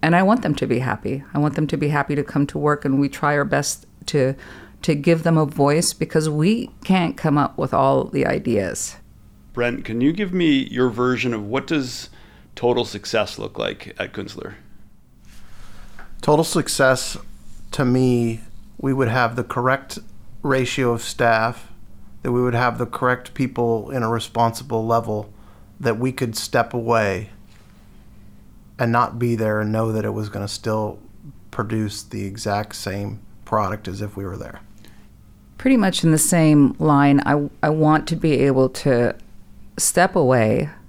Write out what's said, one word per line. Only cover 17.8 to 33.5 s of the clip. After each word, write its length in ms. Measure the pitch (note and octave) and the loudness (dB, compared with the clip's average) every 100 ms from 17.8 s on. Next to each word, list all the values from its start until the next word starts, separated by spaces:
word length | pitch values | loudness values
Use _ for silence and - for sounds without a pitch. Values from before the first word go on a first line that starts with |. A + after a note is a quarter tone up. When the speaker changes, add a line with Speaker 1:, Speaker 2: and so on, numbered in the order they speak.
Speaker 3:
me, 560 | C3 B2+ B2+ A#2+ A#2 A2+ - - - - | 2 4 4 2 0 -4 -10 -14 -16 -6
we 160 | C3+ | -4
would 160 | C3+ B2+ | 0 0
have 280 | B2+ A#2+ A#2+ | 2 0 0
the 80 | |
correct 540 | A#2 - B2 C3+ - - - - - - | -6 -2 0 0 -2 -14 -14 -16 -14 -8
ratio 500 | D3 C3 B2 - B2+ | 0 0 0 0 0
of 80 | A#2 | 0
staff, 720 | - - A#2+ A2+ A2+ A#2+ - - - - - - | -4 0 2 4 2 -4 -14 -16 -16 -16 -16 -10
that 100 | B2 | -2
we 100 | B2 | 0
would 120 | B2 | 2
have 220 | A#2+ B2 A2+ | 2 0 0
the 100 | A#2+ | -6
correct 460 | - B2+ B2 - | -2 0 0 -4
people 580 | - B2+ - A#2+ A2+ G#2 | -4 -4 0 0 0 -2
in 120 | C3+ | -4
a 60 | A2+ | -2
responsible 800 | A#2 G#2+ A#2 A#2 A2+ C3 A2+ A2+ | -2 -4 0 0 0 -4 -4 2
level, 460 | A#2 A2+ G#2+ G#2 - - - - - | 0 0 -6 -6 -16 -20 -20 -20 -4
that 180 | - A2 | -2 0
we 140 | B2+ | -2
could 240 | B2+ B2 A2 | -2 -4 -4
step 380 | - C3 A#2 | -2 0 0
away 560 | B2 A2+ A2+ G#2 F#2 G#2 - - - - - - - - - - - - - - - | -2 0 2 2 -2 -6 -16 -20 -20 -20 -20 -20 -20 -20 -20 -20 -20 -20 -20 -20 -4
and 120 | A#2+ | 0
not 260 | A#2 A#2+ A#2 | 2 2 0
be 160 | A#2+ | -2
there 260 | A#2 A2 G#2+ | 0 0 0
and 120 | G#2+ | 0
know 180 | A2 A2+ | 0 0
that 140 | A2 | 0
it 60 | G#2+ | -2
was 180 | G#2 G#2+ | -4 -6
gonna 200 | G2+ G2+ | -6 -8
still 520 | - A#2 A2 G#2+ - - - - - - | -6 -4 -2 -4 -8 -18 -20 -20 -20 -12
produce 540 | - G#2 A2 G#2+ - | -8 -4 -2 -4 -6
the 200 | - A2 | -12 -10
exact 520 | G2 G2+ G#2+ G2+ - - | -8 -6 -4 -4 -4 -8
same 420 | - G2 G2+ - - - | -8 -6 -6 -10 -14 -20
product 440 | - | -2